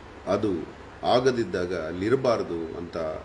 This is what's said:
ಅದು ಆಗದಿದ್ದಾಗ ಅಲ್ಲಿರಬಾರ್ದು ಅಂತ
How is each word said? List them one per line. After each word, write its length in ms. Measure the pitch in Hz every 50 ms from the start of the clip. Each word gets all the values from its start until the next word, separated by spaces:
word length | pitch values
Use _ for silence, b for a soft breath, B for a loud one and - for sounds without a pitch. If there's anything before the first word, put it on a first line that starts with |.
| - - - - - -
ಅದು 220 | 95 104 110 107 90 80 - - - - - - - - -
ಆಗದಿದ್ದಾಗ 680 | - 110 123 127 131 123 117 113 92 95 95 90 87 92
ಅಲ್ಲಿರಬಾರ್ದು 1000 | 85 78 80 87 90 95 110 127 135 131 - 95 - 95 82 85 82 82 80 80
ಅಂತ 200 | 78 87 85 87 87 80 78 80 -